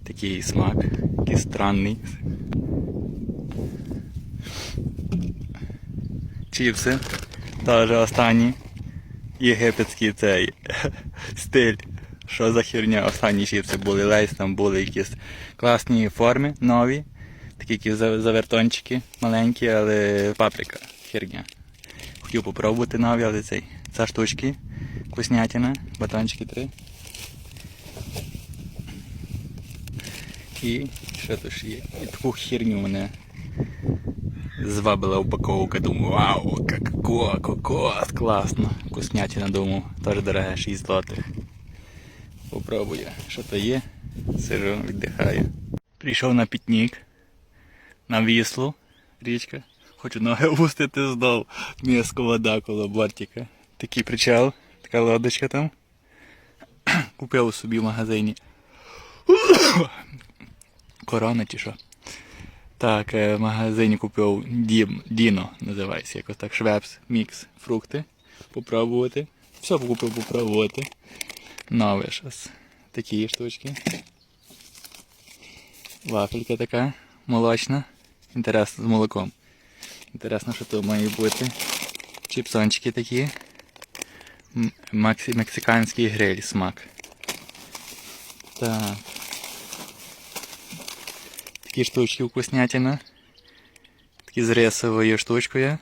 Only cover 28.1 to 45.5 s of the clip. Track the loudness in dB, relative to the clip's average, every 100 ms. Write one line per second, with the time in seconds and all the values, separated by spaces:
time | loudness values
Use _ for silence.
28.1 | -10 -10 -12 -14 -14 -12 -12 -12 -14 -14
29.1 | -14 -10 -10 -10 -14 -14 -14 -12 -12 -12
30.1 | -12 -14 -16 -14 -6 -4 -2 -6 -10 -12
31.1 | -12 -6 -6 -6 -10 -10 -10 -12 -12 -12
32.1 | -4 -4 -4 -4 -2 0 0 -2 -2 -4
33.1 | -10 -18 -14 -10 -6 -6 -4 -4 -4 -6
34.1 | -6 -8 -8 -10 -6 -2 2 2 2 2
35.1 | 2 0 0 0 0 0 0 0 0 2
36.1 | 4 4 4 0 -2 -2 -2 -2 -2 0
37.1 | 2 2 0 -2 -4 -2 0 0 0 -2
38.1 | 0 2 2 2 0 0 -2 -6 -6 -2
39.1 | -2 0 -2 0 0 0 0 -4 -6 -2
40.1 | 0 2 0 0 -2 -4 -4 0 0 0
41.1 | -8 -8 -10 -12 -18 -20 -20 -20 -20 -20
42.1 | -20 -20 -18 -12 -10 -4 -4 -4 -6 -8
43.1 | -12 -12 -12 -6 -2 0 0 -4 -16 -14
44.1 | -8 -4 -4 -2 -2 0 -2 -4 -4 -4
45.1 | 0 2 2 0